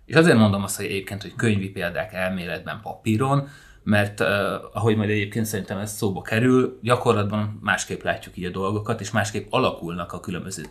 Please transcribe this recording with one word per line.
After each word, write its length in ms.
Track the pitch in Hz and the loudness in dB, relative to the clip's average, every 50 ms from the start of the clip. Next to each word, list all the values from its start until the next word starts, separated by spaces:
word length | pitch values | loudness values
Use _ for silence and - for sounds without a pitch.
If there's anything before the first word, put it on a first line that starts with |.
| _ | _
És 100 | - - | 2 4
azért 220 | 151 165 175 139 113 | 6 6 8 8 8
mondom 260 | 110 104 98 98 98 | 6 6 4 2 0
azt, 120 | 98 - | -4 -4
hogy 100 | - 101 | -4 -4
egyébként, 360 | 87 87 98 95 - 101 101 | -4 -4 -4 -6 -6 -8 -10
hogy 140 | - 92 - | -10 -10 -6
könyvi 340 | - - 113 104 98 95 95 | -2 0 2 2 0 -2 -4
példák 440 | - 95 87 87 87 71 92 - - | -6 -6 -6 -4 -4 -4 -6 -6 -6
elméletben 640 | 90 92 92 98 92 85 87 82 82 - 78 76 - | -4 -4 -2 -2 -4 -6 -6 -8 -8 -8 -10 -10 -10
papíron, 640 | - - - - - 113 107 107 135 135 139 143 139 - - - - - - - - | -10 -14 -14 -4 0 0 2 2 2 2 2 2 0 -2 -8 -18 -20 -20 -20 -6 0
mert, 360 | - 107 104 104 101 104 - | 2 4 4 4 2 0 0
ö, 360 | - - 101 101 98 95 92 95 - - - | 0 2 2 2 0 -2 -4 -6 -8 -8 -4
ahogy 220 | 98 101 117 107 | 0 2 4 4
majd 140 | 107 104 104 | 4 2 2
egyébként 360 | 104 107 101 101 - 117 110 | 2 0 -2 -2 -2 -2 -2
szerintem 320 | 107 - 101 92 - 98 95 | -2 -2 -4 -4 -4 -6 -6
ez 140 | 101 107 | -6 -6
szóba 300 | - - - 104 92 - | -4 -2 -2 -2 -2 -2
kerül, 580 | - - 110 110 123 127 127 127 127 127 - - | -4 -2 0 2 4 6 6 6 4 2 -2 -4
gyakorlatban 800 | - 113 123 120 - 123 110 104 101 101 104 107 104 107 107 - | -2 0 0 2 4 4 4 4 2 0 0 -2 -2 -2 -4 -4
másképp 400 | - 104 95 90 - - 92 90 - | 0 0 0 0 0 -4 -6 -4 -2
látjuk 340 | 90 82 - - - - - | -2 -2 -2 -6 -12 -10 -8
így 80 | 90 | -6
a 40 | 90 | -6
dolgokat, 520 | 87 95 95 95 107 107 104 - 113 - | -4 -2 -2 -2 -2 -2 -2 -2 -4 -4
és 100 | 98 - | -4 -2
másképp 360 | - 110 101 104 - 104 95 - | 0 0 0 0 -2 -6 -4 -2
alakulnak 640 | - 127 131 92 - - - 82 85 90 85 - - | 0 2 2 2 0 -2 -6 -6 -6 -6 -6 -8 -10
a 60 | 90 | -10
különböző 440 | - - 90 85 - 92 95 82 78 - | -8 -8 -8 -8 -8 -8 -10 -10 -10 -10